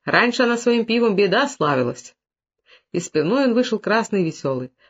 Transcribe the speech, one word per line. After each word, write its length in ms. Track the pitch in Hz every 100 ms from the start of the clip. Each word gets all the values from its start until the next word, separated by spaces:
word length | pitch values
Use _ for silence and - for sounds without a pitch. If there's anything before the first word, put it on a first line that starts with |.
| -
Раньше 380 | 175 240 240
она 120 | 240 233
своим 280 | 240 240 220
пивом 300 | 233 233 190
беда 320 | 196 214 269
славилась». 680 | - 151 131 120 - - _ _ _ _ _ _ _ _
Из 180 | 180 -
пивной 360 | 156 156 262 262
он 80 | 226
вышел 240 | 247 214
красный 420 | - 220 220 196
и 40 | 165
веселый. 460 | - 139 131 127 _ _